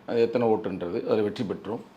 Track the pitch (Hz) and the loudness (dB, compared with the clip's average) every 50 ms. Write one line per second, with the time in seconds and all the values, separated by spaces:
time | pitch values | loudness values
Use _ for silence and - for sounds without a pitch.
0 | - - 113 117 117 113 - 123 120 113 110 104 - 101 92 90 87 87 90 120 | -8 -2 0 2 2 2 2 2 4 4 4 2 2 -2 -4 -4 -4 -4 -4 -4
1 | 123 - 120 107 107 104 101 - 117 90 98 90 - 95 110 - - - - | -2 0 2 2 2 0 -2 -2 -4 -4 -4 -6 -6 -8 -8 -8 -10 -14 -20